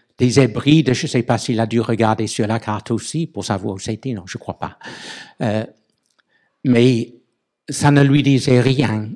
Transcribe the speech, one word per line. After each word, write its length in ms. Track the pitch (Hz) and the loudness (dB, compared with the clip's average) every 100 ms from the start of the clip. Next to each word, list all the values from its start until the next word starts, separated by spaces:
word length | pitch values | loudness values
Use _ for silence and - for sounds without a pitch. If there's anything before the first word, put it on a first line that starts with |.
| _ - | _ -2
des 220 | 127 131 | 2 4
Hébrides. 560 | 127 113 135 160 127 | 2 2 2 4 4
Je 120 | 123 151 | 0 -2
ne 40 | |
sais 140 | 131 | -2
pas 140 | 113 117 | 0 -2
s'il 200 | - 113 | -2 -2
a 80 | 110 | 0
dû 140 | 113 | -2
regarder 480 | 113 110 110 110 107 | -2 0 0 0 -4
sur 180 | - 107 | -4 -2
la 140 | 113 | -2
carte 320 | - 107 - | -4 -8 -4
aussi 340 | 110 - 156 160 | -6 -6 -8 -6
pour 180 | 101 | -8
savoir 300 | 92 98 104 | -6 -6 -6
où 40 | 95 | -8
c'était. 320 | - 107 131 | -8 -8 -8
Non, 100 | 107 - | -10 -10
je 120 | - | -14
crois 220 | - - | -12 -10
pas. 180 | - - - - - - - - | -12 -14 -20 -18 -18 -18 -18 -6
Euh, 260 | 117 107 113 _ _ _ _ _ _ _ _ _ | -4 -4 -6 _ _ _ _ _ _ _ _ _
mais 540 | 127 120 123 117 123 - _ _ _ _ - | 2 4 4 2 -4 -12 _ _ _ _ -12
ça 220 | 143 147 | 0 4
ne 100 | 143 | 6
lui 220 | 139 143 | 6 4
disait 380 | 135 131 131 123 | 4 2 4 2
rien 500 | 127 131 113 107 110 | 4 0 0 -2 -6